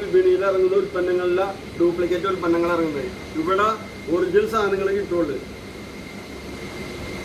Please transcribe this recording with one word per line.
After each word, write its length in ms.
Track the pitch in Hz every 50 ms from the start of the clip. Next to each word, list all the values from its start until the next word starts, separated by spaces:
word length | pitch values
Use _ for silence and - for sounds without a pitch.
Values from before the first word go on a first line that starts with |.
| 202
വിപണിയിൽ 380 | 190 175 185 185 185 185 180 196 196
ഇറങ്ങുന്ന 280 | 190 185 185 185 190 196 190
ഉൽപ്പന്നങ്ങളിലെ 640 | - - 185 180 180 180 180 180 180 175 185 190 196 196 - - - - -
ഡ്യൂപ്ലിക്കേറ്റ് 480 | 170 175 170 175 180 170 180 175 170 196
ഉൽപ്പന്നങ്ങൾ 400 | 190 180 170 175 170 170 170 170 175
ഇറങ്ങുന്നത്. 380 | 170 165 156 147 139 131 127 - - - - - 156 160
ഇവിടെ 260 | 170 185 190 208 220 - 220 - - - - - - 160
ഒറിജിനൽ 340 | 180 185 170 170 208 214 214 220
സാധനങ്ങൾ 340 | 220 208 196 196 190 196 196 196
കിട്ടുള്ളൂ. 400 | 208 196 160 175 175 165 147 139 117 - - - - - - - - - - - - - - - - - - - - - - - - - - - - - - - - - - - - -